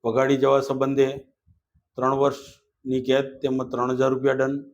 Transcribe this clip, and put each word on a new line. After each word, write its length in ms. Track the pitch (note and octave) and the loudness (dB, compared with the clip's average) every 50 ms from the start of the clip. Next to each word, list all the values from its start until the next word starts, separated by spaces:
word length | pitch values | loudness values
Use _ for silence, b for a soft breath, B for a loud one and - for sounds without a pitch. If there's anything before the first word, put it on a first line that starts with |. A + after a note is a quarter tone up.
| - | -4
વઘાડી 340 | A#2 A2+ B2+ C3+ C3+ C#3 C3 | 0 0 2 2 2 2 2
જવા 220 | C3+ C3+ C#3 C#3 | 4 4 4 2
સંબંધે 480 | C3+ C3+ C3+ C3 C3+ C3+ C#3 C#3 C3+ C3+ C#3 C#3 - _ _ _ _ _ _ _ _ _ _ _ _ _ _ - | 2 -2 -2 -2 -2 0 2 2 2 2 0 -10 -14 _ _ _ _ _ _ _ _ _ _ _ _ _ _ -2
ત્રણ 180 | B2+ C3 C3+ | -2 0 2
વર્ષની 840 | C3+ C#3 C#3 C3+ - - - - _ _ _ _ _ _ C3 C3 C3 | 2 0 0 0 -4 -16 -20 -20 _ _ _ _ _ _ -4 -4 -4
કેદ 240 | B2 B2+ C3 C3+ C3+ C3+ - | 0 2 0 0 0 -2 -8
તેમજ 260 | - - C3+ C3 C3 | -6 -4 -4 -2 -4
ત્રણ 320 | B2+ B2 - A#2+ B2 B2+ B2+ | -4 -6 -4 -4 -2 -2 0
હજાર 160 | B2+ C3+ C3 | 0 0 0
રૂપિયા 300 | C3+ B2+ C3 C#3 C3 C3 | 0 0 0 0 0 2
દંડ 260 | C3+ C#3 C#3+ C#3+ - - | 0 -2 -2 -6 -10 -14